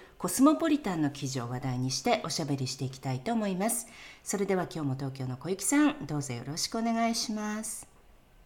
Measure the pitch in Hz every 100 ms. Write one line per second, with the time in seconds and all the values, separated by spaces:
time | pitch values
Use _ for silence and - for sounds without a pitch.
0 | - - 180 - 277 311 330 294 202 170
1 | 147 - 135 131 117 123 131 127 131 -
2 | 240 - 160 156 147 135 131 - 131 -
3 | 135 127 220 233 202 185 214 226 - -
4 | - - - 196 202 190 160 165 143 131
5 | 139 135 127 127 160 190 - 285 294 -
6 | 147 147 139 120 135 165 - 226 226 226
7 | 226 226 - 214 214 214 220 - - -
8 | - - - -